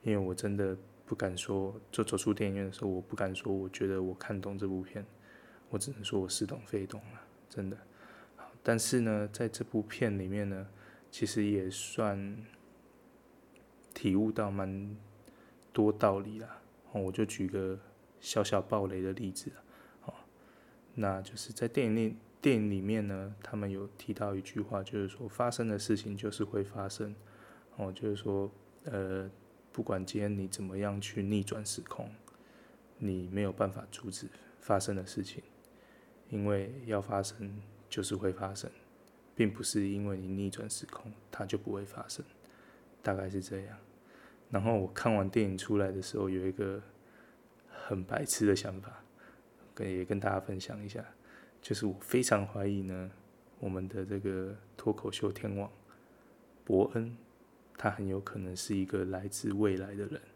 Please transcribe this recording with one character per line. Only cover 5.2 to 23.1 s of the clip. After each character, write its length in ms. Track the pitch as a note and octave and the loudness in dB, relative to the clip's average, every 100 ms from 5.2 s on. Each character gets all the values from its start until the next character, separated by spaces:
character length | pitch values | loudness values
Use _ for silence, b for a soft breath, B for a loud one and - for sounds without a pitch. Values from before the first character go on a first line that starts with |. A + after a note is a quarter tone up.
| B B B B - | B B B B -6
我 100 | G#2 | -4
只 120 | C#3 | -4
能 100 | A#2+ | -6
说 160 | G2 G2 | 0 0
我 100 | F#2 | 0
似 160 | - | 0
懂 160 | G#2 - - | -2 -2 -4
非 180 | G#2 | -4
懂 160 | F#2+ G#2+ A2 | -2 -8 -12
啦， 80 | A#2 - - - | -16 -18 -20 -10
真 180 | - F#2+ | -6 -4
的。 100 | - - B B B B | -6 -14 B B B B
好， 160 | B B - | B B -2
但 160 | - A2+ | 4 4
是 220 | - B2+ | 4 4
呢， 280 | A2+ G#2+ G#2 | 4 2 0
在 160 | - A#2 | -2 -2
这 160 | - | -2
部 180 | A#2 A2+ | 0 0
片 380 | G#2+ - A#2 G2+ | 0 0 2 2
里 80 | F#2 | 0
面 200 | G2+ G2+ | 0 -2
呢， 200 | F#2+ G2 B B B B | -4 -8 B B B B
其 160 | - | -2
实 200 | G#2 A2+ | 0 4
也 240 | G#2 G2+ F#2 | 4 4 2
算 680 | F#2+ - - G#2+ G2 G2 G#2 A2 - - - - - - - - - - - - - - | -4 -4 0 2 0 -4 -8 -12 -20 -20 -20 -20 -20 -20 -20 -20 -20 -20 -20 -20 -20 -16
体 200 | - G#2+ | 0 4
悟 160 | G2 A2 | 4 4
到 220 | A2 G#2 | 2 0
蛮 420 | G2+ F#2+ G2 G2+ G#2+ - - B B B B - | 0 -2 -4 -6 -10 -14 -20 B B B B -2
多 180 | - G#2+ | 6 6
道 300 | G#2+ G#2+ G2 | 8 4 4
理 200 | G2 G#2+ | -2 -8
啦。 220 | A#2 - - - - | -12 -16 -20 -20 -6
哦， 100 | G#2+ | -2
我 80 | F#2 | 0
就 140 | F#2+ | 2
举 240 | G#2 - F#2 | 0 2 0
个 320 | G2 F#2+ G2 - - - - | 0 -2 -4 -10 -20 -20 -14
小 240 | - A2 | 0 2
小 180 | G2+ G2 | 4 2
爆 260 | - A2 F#2+ | 2 2 2
雷 140 | F#2+ | 0
的 120 | F#2 | -2
例 180 | F#2 F#2+ | 0 -4
子 200 | - - | -4 -8
啊。 120 | - - B B B - | -12 -20 B B B -12
哦， 60 | - - - B B B B - | -12 -20 -20 B B B B -12
那 260 | - G#2 F#2+ | 0 0 0
就 120 | F#2+ A2+ | -4 -10
是 160 | - | -10
在 120 | A2 | -2
电 220 | A#2 C#3+ A#2 | 0 2 4
影 80 | |
里， 220 | A2+ A2 A2+ - - | 4 2 -2 -14 2
电 160 | C#3+ A#2 | 6 6
影 120 | G#2+ | 4
里 120 | G2 | 2
面 260 | F#2+ A2 | 2 0
呢， 260 | G#2 | 0